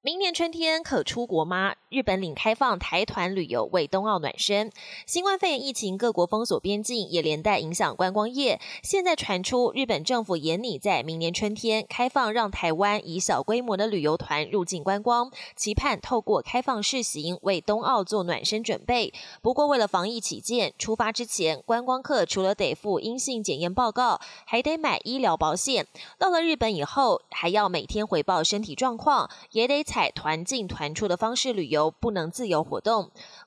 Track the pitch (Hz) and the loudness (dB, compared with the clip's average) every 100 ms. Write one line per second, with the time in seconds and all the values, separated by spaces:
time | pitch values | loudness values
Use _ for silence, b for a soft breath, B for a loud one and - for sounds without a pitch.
0 | 269 349 381 330 339 330 320 320 330 254 | -2 0 0 0 -2 0 0 0 0 0
1 | - 233 240 160 160 180 196 - _ 254 | 0 -4 0 0 2 0 0 -2 _ -2
2 | 226 190 180 143 220 226 262 185 - 170 | 0 0 -2 0 0 2 2 2 0 0
3 | 220 - 180 190 156 117 - 180 147 190 | 0 -2 -2 -2 0 0 2 0 2 0
4 | 214 190 147 - - 202 214 B B B | 0 0 -2 -2 0 0 -2 B B B
5 | - 349 381 381 370 277 269 247 208 190 | -6 -2 0 2 0 0 -4 -4 -4 0
6 | 233 208 175 214 240 170 185 208 196 240 | 0 2 2 0 0 -2 0 -2 -2 -4
7 | 185 170 156 151 208 196 160 175 170 110 | -2 0 0 0 0 0 -2 -2 -2 2
8 | 185 202 214 254 269 - B B - 392 | 0 2 -2 0 0 0 B B -2 0
9 | 359 311 - 185 190 254 247 247 254 170 | 2 0 0 -2 0 2 2 0 0 0
10 | 160 247 214 170 156 170 247 185 208 160 | 0 -2 0 -2 0 -2 -4 -4 0 0
11 | 143 160 165 180 208 214 226 220 214 - | -2 -2 -2 0 -2 -2 0 0 -2 -2
12 | 247 277 226 226 214 - 170 160 202 208 | 0 2 2 2 0 0 -2 2 2 2
13 | - 165 151 143 139 233 247 190 220 202 | -2 -4 0 0 2 -2 0 0 0 2
14 | 147 156 - 147 156 202 180 180 185 202 | 2 0 0 -2 0 -2 -2 -2 -2 0
15 | 233 240 254 B B - 214 214 285 220 | 2 2 0 B B -6 -2 0 0 -2
16 | - 233 - 185 - 247 262 226 202 269 | -2 -2 2 0 2 -2 0 -2 -2 -2
17 | 226 151 160 180 196 190 - 214 247 247 | -4 -4 -4 -2 0 0 2 0 2 2
18 | 185 214 175 156 - 214 233 190 - 247 | 2 0 0 -2 -2 -2 -2 -4 0 0
19 | 196 B B B 226 262 294 269 208 185 | 0 B B B 0 2 4 4 4 2
20 | 190 233 - 214 - 240 175 - - 220 | 0 -4 -6 -8 -2 0 0 -2 -4 0
21 | 220 226 233 - 160 143 - 233 254 254 | 0 -2 -6 0 0 0 0 0 2 -2
22 | 269 269 170 196 190 202 175 160 208 185 | 2 2 2 2 0 2 0 0 -2 -2
23 | - 254 262 240 208 143 175 196 240 226 | -2 -4 -4 -4 -4 -2 -2 2 0 2
24 | 247 190 B B - 233 269 320 302 190 | 2 2 B B -2 0 0 0 0 -2
25 | - 262 226 160 156 170 277 233 147 B | -2 0 2 2 2 0 0 0 -2 B
26 | B B 370 339 330 302 226 185 143 - | B B 2 4 2 2 0 0 -2 2
27 | 254 180 _ - 170 208 202 175 110 208 | 4 2 _ -4 0 2 2 0 -2 -4
28 | 208 170 147 175 160 208 214 143 262 226 | 0 0 2 2 2 0 -4 -2 -2 2
29 | 302 262 139 B B 220 240 285 302 240 | 2 4 0 B B 0 2 2 0 0
30 | 156 - 151 160 180 262 190 - 147 160 | 0 0 -2 -2 -2 -4 -4 -6 -6 -2
31 | 208 175 220 247 262 214 143 151 156 - | 0 0 0 0 0 -2 0 2 2 0
32 | 240 196 160 - 233 156 151 - 208 226 | -2 -2 -4 -4 0 0 0 -2 2 2
33 | 175 B B B | 0 B B B